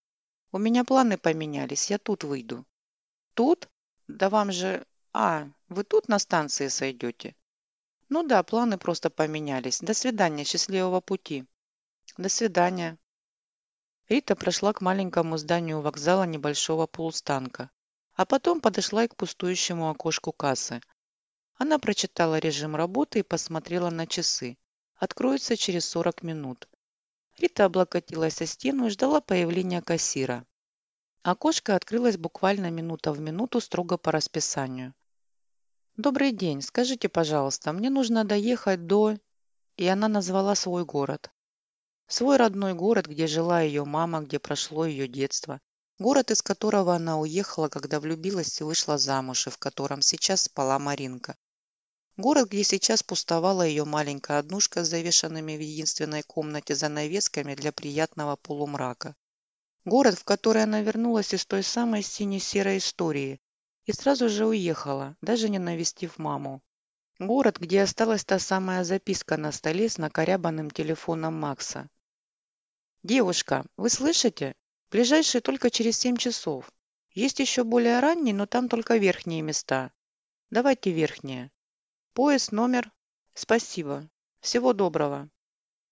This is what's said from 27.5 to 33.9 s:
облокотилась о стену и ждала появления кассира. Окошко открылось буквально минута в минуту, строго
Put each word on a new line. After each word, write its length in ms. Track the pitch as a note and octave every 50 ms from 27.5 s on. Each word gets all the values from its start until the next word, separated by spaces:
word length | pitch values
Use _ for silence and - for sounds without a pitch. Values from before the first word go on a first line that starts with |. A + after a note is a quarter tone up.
| - - G#3
облокотилась 760 | F#3 E3+ F#3 F#3 - - F3 - - F#3 D#3+ D#3+ D#3+ - -
о 40 | E3
стену 420 | D#3 - - - B3 C#4 C4+ B3
и 20 | A3+
ждала 320 | G3+ - B3+ C4+ D4+ D4
появления 600 | - - G3 F3+ F3 E3 E3+ F#3 F#3 F3+ F3+ F3
кассира. 640 | E3+ - E3+ D#3+ - - - C#3 C3 B2+ B2 A#2+ B2 _ _ _ _ _ _ _ _ _ _ _ _ _ _ _ _
Окошко 520 | F3 F#3 - - D#4 D#4+ - - - G3+
открылось 420 | F3+ - - G#3 A#3+ B3 A#3+ G3+
буквально 520 | E3+ D#3+ F3 - - - F#3+ G3+ G3+ F#3+ E3+
минута 420 | E3 E3 E3 E3 E3 - - D#3+
в 80 | D3 C#3+
минуту, 400 | D#3 D#3 D#3+ F3+ A#3+ B3 - A#3+
строго 380 | - - - F3+ F3+ F3